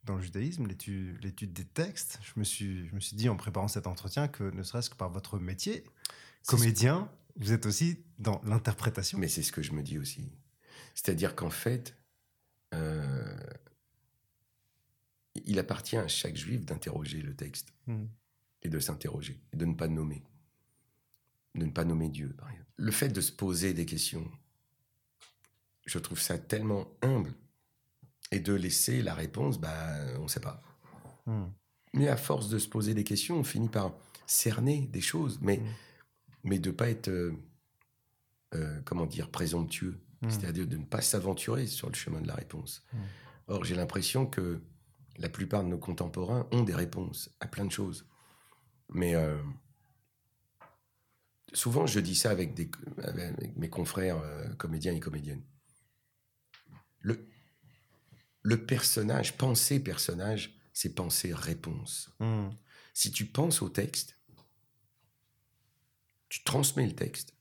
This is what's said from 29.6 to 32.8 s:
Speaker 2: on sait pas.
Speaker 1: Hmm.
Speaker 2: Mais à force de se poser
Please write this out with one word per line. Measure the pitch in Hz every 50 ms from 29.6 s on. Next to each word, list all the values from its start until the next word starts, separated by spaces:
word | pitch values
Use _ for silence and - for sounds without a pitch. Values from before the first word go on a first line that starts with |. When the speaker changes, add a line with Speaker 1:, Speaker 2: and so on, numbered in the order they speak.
| 78 78 80 80 82 80 76 73 73 65 64 65
Speaker 2:
on | 78
sait | 71 - -
pas. | - - - - - - - _ _ - - - - - - - _
Speaker 1:
Hmm. | 117 110 107 95 90 98 - _ _ _ _ _ _ -
Speaker 2:
Mais | 135 139
à | 143 127
force | 120 - - 147 131 113 101
de | 110
se | 107 107
poser | - - 117